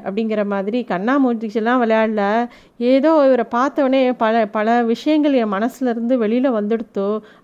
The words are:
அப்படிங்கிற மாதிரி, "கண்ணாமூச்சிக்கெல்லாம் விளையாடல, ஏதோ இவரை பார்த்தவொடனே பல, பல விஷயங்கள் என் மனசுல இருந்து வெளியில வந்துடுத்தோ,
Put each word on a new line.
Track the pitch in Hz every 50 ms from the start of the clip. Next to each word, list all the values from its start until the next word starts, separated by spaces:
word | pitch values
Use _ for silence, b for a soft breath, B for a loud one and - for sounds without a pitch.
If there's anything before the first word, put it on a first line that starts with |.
| -
அப்படிங்கிற | - 196 220 226 220 214 214 202
மாதிரி, | 202 202 196 190 208 220 247 240 -
"கண்ணாமூச்சிக்கெல்லாம் | - - 196 233 269 294 262 247 240 220 226 214 202 226 214 233 247 262 240
விளையாடல, | 220 220 220 220 220 214 208 202 202 214 233 240 240 B B B B B -
ஏதோ | 233 247 262 269 254 320 320 302 277
இவரை | 269 262 240 226 -
பார்த்தவொடனே | 247 240 262 294 285 311 285 262 262 269 262 254 247
பல, | 247 233 220 226 233 220
பல | 208 214 220 214 220 240 240 233
விஷயங்கள் | 226 233 226 - 302 311 302 294 302 269
என் | 254 226 214 202
மனசுல | 196 220 254 269 - 269 247
இருந்து | 226 233 226 233 262 247 220
வெளியில | 208 226 254 254 277 240 214 208 208 226 220
வந்துடுத்தோ, | 220 - _ 202 196 202 214 220 214 B B B